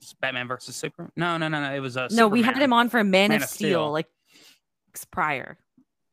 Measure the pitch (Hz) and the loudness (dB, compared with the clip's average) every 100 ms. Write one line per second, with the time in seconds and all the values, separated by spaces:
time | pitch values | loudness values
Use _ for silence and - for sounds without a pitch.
0 | - - 135 127 123 127 - - - - | -20 -8 -6 -4 -6 -8 -10 -12 -12 -12
1 | 170 - 175 165 156 151 139 139 135 127 | -12 -6 -4 -2 -2 -4 -4 -6 -6 -6
2 | 127 226 220 233 226 262 277 233 240 247 | 0 4 4 4 2 2 4 4 2 2
3 | 208 190 208 214 - - - 170 151 151 | 4 4 4 2 -2 -4 0 0 0 -2
4 | 165 _ _ _ - _ _ _ _ - | -6 _ _ _ -20 _ _ _ _ -18
5 | - - 151 131 - - _ _ _ _ | -10 -4 -2 -2 -8 -16 _ _ _ _
6 | _ | _